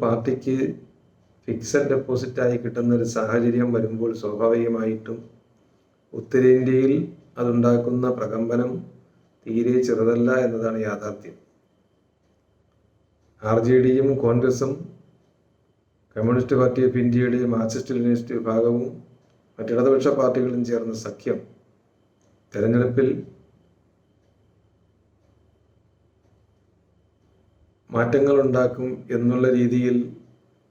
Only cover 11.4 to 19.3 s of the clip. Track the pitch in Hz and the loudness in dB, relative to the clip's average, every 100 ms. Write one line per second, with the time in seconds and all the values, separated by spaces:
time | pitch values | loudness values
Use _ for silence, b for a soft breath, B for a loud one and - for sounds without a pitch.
11.4 | _ _ _ _ _ _ _ _ _ _ | _ _ _ _ _ _ _ _ _ _
12.4 | _ _ _ _ _ _ _ _ _ _ | _ _ _ _ _ _ _ _ _ _
13.4 | 107 113 117 127 127 131 135 127 117 120 | 0 2 4 4 6 4 2 2 2 2
14.4 | 127 120 135 151 - - _ _ _ _ | 2 0 -2 -6 -12 -18 _ _ _ _
15.4 | _ _ _ _ _ _ _ 110 110 123 | _ _ _ _ _ _ _ -4 0 0
16.4 | 127 131 127 131 127 123 123 120 123 123 | 2 2 2 2 2 2 2 2 2 0
17.4 | 120 113 110 127 - 123 120 117 117 120 | 0 0 -2 -4 -6 -2 0 0 -2 -6
18.4 | 117 113 117 120 127 - - _ _ | -2 0 2 0 -4 -10 -20 _ _